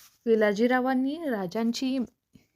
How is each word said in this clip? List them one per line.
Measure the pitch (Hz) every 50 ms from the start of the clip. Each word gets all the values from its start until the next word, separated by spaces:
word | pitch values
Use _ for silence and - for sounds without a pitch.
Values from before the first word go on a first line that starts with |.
| - - _ _ -
पिलाजीरावांनी | 233 220 220 214 208 208 190 240 240 254 254 247 262 262 254 262 269 294 339 339
राजांची | 285 233 202 190 175 - 220 226 233 233 - 269 262 262 269 226 - _ _ _ _ - - _ _ _